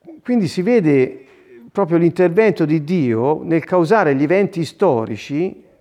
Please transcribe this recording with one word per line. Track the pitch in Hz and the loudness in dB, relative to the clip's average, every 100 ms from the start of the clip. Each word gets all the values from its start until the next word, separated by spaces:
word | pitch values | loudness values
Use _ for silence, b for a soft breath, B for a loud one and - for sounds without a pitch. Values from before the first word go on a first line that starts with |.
| - 320 | -20 -12
Quindi | - 240 175 | -4 -2 -2
si | - | -2
vede | 180 247 156 139 127 - - B B B B | 0 2 4 2 2 -4 -20 B B B B
proprio | - 175 170 | -4 0 2
l'intervento | 170 165 180 170 220 175 | 2 2 0 2 2 2
di | 156 160 | 0 -2
Dio | 147 185 127 110 131 156 | -2 -2 0 0 0 -2
nel | 175 165 | -2 -4
causare | - 185 160 220 165 | 0 0 2 2 2
gli | 135 | 0
eventi | 147 185 190 170 | 2 2 0 -4
storici, | 151 - 185 120 110 110 - 143 185 - - _ | -8 -2 0 0 -2 -8 -8 -6 -6 -8 -20 _